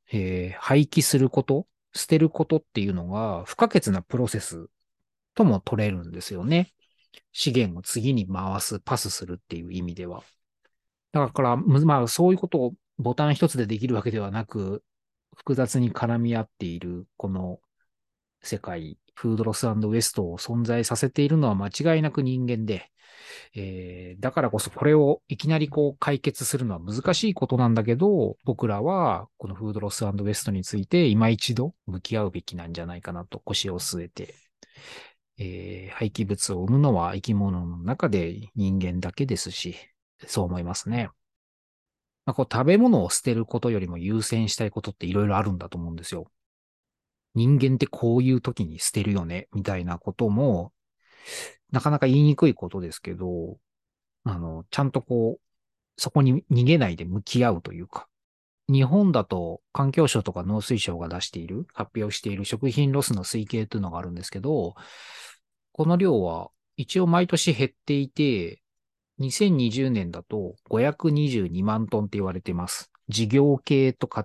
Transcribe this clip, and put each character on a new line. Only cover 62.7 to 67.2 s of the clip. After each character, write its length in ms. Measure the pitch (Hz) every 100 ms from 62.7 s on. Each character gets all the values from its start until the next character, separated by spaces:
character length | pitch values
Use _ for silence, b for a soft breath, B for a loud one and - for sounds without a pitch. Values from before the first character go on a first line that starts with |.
品 220 | 120 143
ロ 80 | 139
ス 140 | 135
の 100 | 107
推 220 | 92 117 104
計 200 | 113 107
と 120 | 110
い 20 |
う 0 |
の 100 | 92
が 80 | 87
あ 40 |
る 80 | 90
ん 40 |
で 80 | 87
す 80 | 92
け 100 | 95
ど、 340 | 123 151 87 - B B B B B B _ _ _
こ 140 | - 156
の 100 | 175
量 260 | 190 120
は 280 | 90 82 - _ _ -
一 240 | 139 185
応 60 | 180
毎 200 | 170